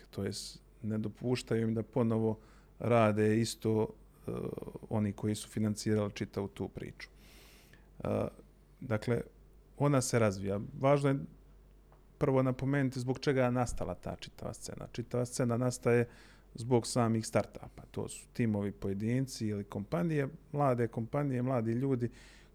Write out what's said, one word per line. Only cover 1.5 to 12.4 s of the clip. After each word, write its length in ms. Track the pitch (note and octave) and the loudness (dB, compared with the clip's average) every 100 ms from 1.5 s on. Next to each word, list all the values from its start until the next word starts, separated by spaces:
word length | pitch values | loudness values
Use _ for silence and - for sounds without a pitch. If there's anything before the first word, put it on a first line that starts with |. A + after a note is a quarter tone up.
| A2+ | 0
im 120 | A2+ | 0
da 80 | A2+ | -2
ponovo 560 | G#2+ C3 A2+ A2+ A2 A2 - - - - | -2 0 2 2 0 -2 -8 -20 -20 -4
rade 600 | G#2+ A#2 G#2+ G#2 G#2+ A2 | 2 6 6 6 4 4
isto, 480 | A#2 - A2 A2 A2 - - - - | 2 0 0 2 0 -4 -20 -16 -8
e, 40 | - - - - - - | -6 -6 -8 -10 -12 -4
oni 240 | A2 G#2 | 0 0
koji 220 | G2 G#2+ | 0 -2
su 140 | G#2+ - | -2 -4
financirali 640 | - G#2+ G#2+ A2+ G#2+ G2+ | -2 0 0 0 0 0
čitavu 360 | - G#2 - G2 | -4 -6 -6 -6
tu 200 | - F#2+ | -6 -8
priču. 400 | - - - - - - - - - - - - - | -8 -12 -14 -18 -20 -20 -20 -20 -20 -20 -20 -20 -8
E, 40 | - G#2+ - - - - - - | -2 -2 -2 -8 -20 -20 -20 -12
dakle, 400 | A#2+ G#2+ - A#2 - - - - - - | -4 -2 0 -2 -4 -14 -20 -20 -12 -2
ona 220 | C#3+ C#3 | 2 2
se 180 | A#2+ A#2+ | 2 4
razvija. 420 | A2 G2 F#2+ G2+ A#2+ - | 2 2 -2 -4 -6 0
Važno 280 | C3+ C#3+ C#3 | 4 4 4
je 100 | C#3 D#3+ - - - - - - - - - | 0 -4 -14 -20 -20 -20 -20 -20 -20 -16 -2
prvo 240 | C#3+ C3 | 2 4